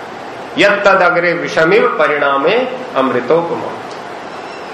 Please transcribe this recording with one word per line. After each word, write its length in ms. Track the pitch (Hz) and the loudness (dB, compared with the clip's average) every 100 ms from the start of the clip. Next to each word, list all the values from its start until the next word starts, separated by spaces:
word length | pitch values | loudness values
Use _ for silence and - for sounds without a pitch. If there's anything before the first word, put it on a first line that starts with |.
| - - - - - 139 | -14 -14 -14 -14 -6 2
यत्तद 440 | 196 202 202 190 | 2 4 4 4
अग्रे 320 | 180 175 175 | 4 2 2
विषमिव 540 | 156 143 170 160 208 247 | 0 -2 2 4 4 4
परिणामे 680 | - 147 147 143 139 151 226 254 - - 135 | 2 0 2 2 2 2 2 0 -4 -4 -2
अमृतोपमम्। 680 | 131 123 120 165 170 - - - - - - - - - - - - | 0 0 2 2 0 -4 -6 -8 -12 -12 -14 -14 -14 -14 -14 -14 -14